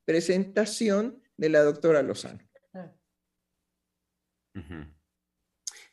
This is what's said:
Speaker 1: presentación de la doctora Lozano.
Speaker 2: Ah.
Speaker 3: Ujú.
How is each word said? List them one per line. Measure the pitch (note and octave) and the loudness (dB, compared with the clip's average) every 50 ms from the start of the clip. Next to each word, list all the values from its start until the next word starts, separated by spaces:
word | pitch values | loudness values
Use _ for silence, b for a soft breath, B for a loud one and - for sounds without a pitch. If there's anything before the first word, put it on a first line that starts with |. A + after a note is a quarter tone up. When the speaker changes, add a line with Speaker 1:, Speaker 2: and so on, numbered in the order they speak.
| - | -4
Speaker 1:
presentación | - D#3+ E3+ E3+ - F3+ F#3+ F#3+ F#3+ G3 G#3 A3 G#3+ - - A3+ G#3 G3 G3+ A3 C4 - - _ _ _ - | 0 0 0 2 2 0 0 0 0 0 -2 0 0 -2 -2 0 0 0 0 -2 -4 -8 -12 _ _ _ -4
de | D#3 D#3+ | -2 4
la | D#3 D3+ | 4 6
doctora | D3 D3 D3 D3+ - E3 D#3 C#3+ | 6 4 2 2 2 2 4 4
Lozano. | C3+ F#2+ G2+ - - - - - _ _ _ _ _ _ - | 2 0 -4 -8 -10 -14 -16 -18 _ _ _ _ _ _ -18
Speaker 2:
Ah. | F#3 F3 D#3+ _ _ _ _ _ _ _ _ _ _ _ _ _ _ _ _ _ _ _ _ _ _ _ _ _ _ _ _ _ _ _ _ - | -18 -18 -18 _ _ _ _ _ _ _ _ _ _ _ _ _ _ _ _ _ _ _ _ _ _ _ _ _ _ _ _ _ _ _ _ -18
Speaker 3:
Ujú. | G2+ D#2+ D2 F2 D#2+ D2+ D2+ D2+ _ _ _ _ _ _ _ _ _ _ _ _ _ - B B B B B | -18 -16 -16 -16 -16 -16 -18 -20 _ _ _ _ _ _ _ _ _ _ _ _ _ -18 B B B B B